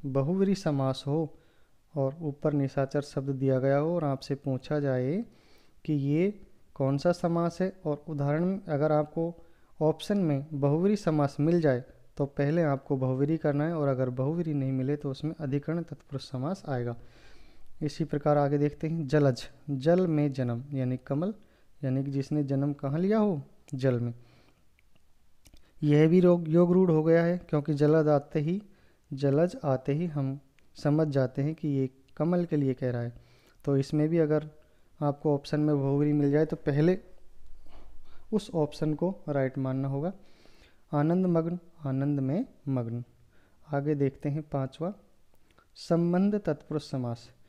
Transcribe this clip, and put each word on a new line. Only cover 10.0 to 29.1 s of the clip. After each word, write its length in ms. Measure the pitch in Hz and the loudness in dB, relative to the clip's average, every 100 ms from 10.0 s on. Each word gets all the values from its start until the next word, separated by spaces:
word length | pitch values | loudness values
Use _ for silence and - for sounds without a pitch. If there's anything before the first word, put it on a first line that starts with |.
| - 202 | -2 0
में 260 | 165 139 151 | 2 0 -2
बहुब्री 420 | 147 139 151 196 208 | 0 2 2 2 2
समास 400 | 170 151 139 - | 2 2 2 2
मिल 200 | 151 175 | 2 4
जाए 220 | 156 123 - - - - | 4 2 -2 -18 -12 -6
तो 80 | 139 | -4
पहले 360 | - 143 165 | 0 0 2
आपको 340 | 156 135 - 135 | 2 0 -2 -2
बहुब्री 400 | 131 131 143 160 | 0 0 0 0
करना 280 | 151 143 156 | 0 0 0
है 100 | 165 | 0
और 120 | 139 | 0
अगर 220 | 127 127 | 0 -2
बहुब्री 420 | 123 135 170 160 | -2 -2 -2 -2
नहीं 180 | 143 135 | -2 0
मिले 240 | 131 131 147 | 0 -2 -2
तो 160 | 143 | -4
उसमें 220 | 135 151 165 | -6 -6 -6
अधिकरण 480 | 147 143 147 170 | -4 -2 -2 -4
तत्पुरुष 460 | 165 139 - 135 - | -6 -12 -12 -12 -8
समास 340 | 127 139 190 - | -6 -6 -6 -4
आएगा। 280 | 127 120 117 - - - - - - - - | -4 -4 -6 -14 -20 -20 -20 -20 -16 -14 -8
इसी 220 | 151 - 151 | -6 -4 -4
प्रकार 320 | 147 147 147 | 0 2 2
आगे 200 | 143 143 | 2 2
देखते 300 | 147 143 160 | 0 -2 -6
हैं 200 | 165 139 | -4 0
जलज, 400 | 151 139 123 - - - | 4 4 2 -6 -14 -8
जल 380 | 139 147 180 180 | -2 2 2 2
में 240 | 151 147 | 2 0
जन्म 300 | 131 123 117 143 | -2 -4 -4 -6
यानी 240 | 139 127 127 | -4 -4 -4
कमल, 340 | - 139 190 214 - _ - - | -4 -4 -4 -6 -16 _ -20 -8
यानी 220 | 135 131 | -4 -2
कि 80 | 139 | -2
जिसने 320 | 139 135 151 135 | -4 -2 -2 0
जन्म 280 | 139 143 | 0 -2
कहाँ 260 | 143 139 151 | -2 -4 -2
लिया 180 | 190 220 | 0 2
हो? 240 | 208 156 135 - - | 0 -2 -8 -20 -12
जल 260 | 131 131 120 | -2 0 2
में। 140 | 120 117 - - _ _ _ _ _ - - - _ - - - - - | -2 -6 -16 -20 _ _ _ _ _ -20 -20 -20 _ -20 -20 -20 -20 -2
यह 260 | 151 147 160 | 4 6 6
भी 120 | 180 | 6
रोग, 300 | 175 175 160 | 6 4 4
योग 220 | 165 175 | 4 6
रूढ़ 200 | 180 185 | 4 4
हो 120 | 156 | 4
गया 200 | 160 165 | 4 4
है 140 | 170 180 | 4 -2
क्योंकि 340 | - 151 147 | -2 -2 0
जलज 340 | 147 147 160 151 | 2 4 4 4
आते 300 | 143 143 156 | 2 0 -2
ही, 200 | 147 190 - - - _ _ | -2 -4 -8 -20 -20 _ _